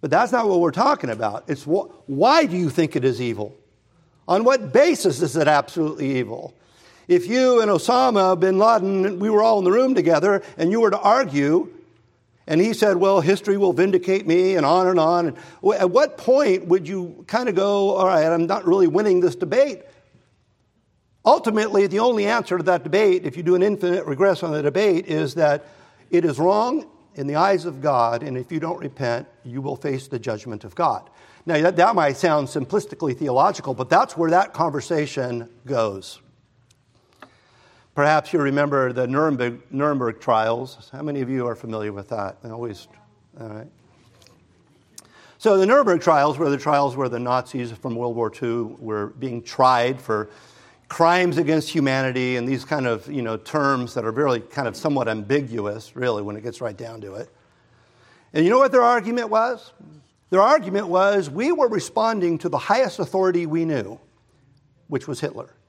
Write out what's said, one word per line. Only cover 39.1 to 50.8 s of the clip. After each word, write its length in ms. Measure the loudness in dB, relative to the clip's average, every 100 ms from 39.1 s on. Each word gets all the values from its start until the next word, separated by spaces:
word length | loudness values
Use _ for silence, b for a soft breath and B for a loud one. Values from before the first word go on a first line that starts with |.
| 0 0 0 -4 -6 -10
Nuremberg 500 | -4 -2 0 -4 -6
trials. 680 | 0 0 2 -2 -6 -16 -20
How 100 | -12
many 200 | -8 -6
of 80 | -4
you 160 | -4 -4
are 100 | -6
familiar 360 | -10 -8 -8
with 160 | -10 -10
that? 260 | -8 -8 -10
I 60 | -16
always, 360 | -12 -12 -12 -18 _ _ _ _ -20
all 80 | -16
right. 200 | -16 -18 _ _ _ _ _ _ _ _ _ _ _ _ B B B B B
So 180 | 2 4
the 100 | 6
Nuremberg 360 | 4 4 2
trials 360 | 4 4 4 0
were 120 | -2
the 80 | -2
trials 380 | 0 0 0 -2
where 120 | -4
the 100 | -4
Nazis 540 | -2 -2 -4 -8 -10
from 240 | -10 -10 -6
World 180 | -6
War 140 | -4 -4
Two 480 | -4 -6 -4 -6 -10
were 300 | -8 -6 -6
being 340 | -8 -10 -10
tried 580 | -14 2 2 4 0 -4
for 280 | -4 -4 -4 B B B B B